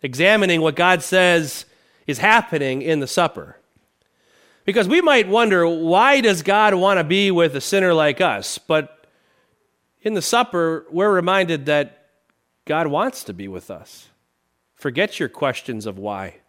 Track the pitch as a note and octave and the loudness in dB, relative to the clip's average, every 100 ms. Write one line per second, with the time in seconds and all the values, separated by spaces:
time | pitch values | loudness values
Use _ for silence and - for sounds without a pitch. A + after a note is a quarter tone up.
0 | C#3+ B2 F3+ G#3+ F#3+ E3+ D#3+ D3+ F3 F#3 | -8 0 4 4 2 2 0 2 2 2
1 | - F#3 F3+ E3+ D3+ - - _ _ _ | 2 2 4 2 0 -10 -16 _ _ _
2 | - C#3 G3 A3+ G#3+ D#3+ C#3 C3 C#3+ D#3 | -8 -2 4 4 2 -4 -4 -4 -2 -2
3 | C3+ - E3 - D2 - _ _ _ _ | -2 0 -2 -2 -18 -20 _ _ _ _
4 | _ _ _ _ _ _ - G3+ F#3+ D#4+ | _ _ _ _ _ _ -2 0 2 2
5 | E4+ C4+ F#3+ G#3 A3+ F#3+ E3+ E3 E3 F3+ | 4 2 2 2 2 2 2 0 0 4
6 | B3+ C#4 A3+ F#3 D#3 G3+ G#3+ G3 F#3+ F#3+ | 4 4 2 0 0 2 2 2 2 0
7 | D#3 F#3+ G3 F3 E3 C#3 - G3 F#3 E3 | 0 0 2 2 0 -2 -2 0 2 2
8 | D3+ C#3 F3+ G#2 - - _ D#3 D#3 _ | 2 2 -2 -2 -8 -12 _ -2 -2 _
9 | _ _ _ _ _ _ _ _ _ _ | _ _ _ _ _ _ _ _ _ _
10 | G#3+ G#3+ - A#3+ A#3+ F3+ E3 D#3+ - E3 | -6 -4 -2 0 0 -2 -2 -4 -8 -2
11 | G3+ F#3+ F3 F#3+ F3+ D#3+ C#3 D3 C#3+ _ | 0 2 0 0 0 -4 -2 -2 -2 _
12 | _ _ _ _ _ _ - D3+ D#3+ D3 | _ _ _ _ _ _ -6 -4 -2 -2
13 | A#3 B3+ - F#2 G2 F#2 - F2+ - - | -4 -6 -16 -14 -12 -14 -14 -18 -18 -20
14 | _ _ _ _ _ _ _ _ D3 B2+ | _ _ _ _ _ _ _ _ -8 -2
15 | G#3 - C#3+ - C#3 B2 - A2+ G#2+ G2 | -4 -2 -8 -4 -4 -4 -10 -10 -10 -10
16 | G#2 G2 F#2+ - | -10 -8 -10 -16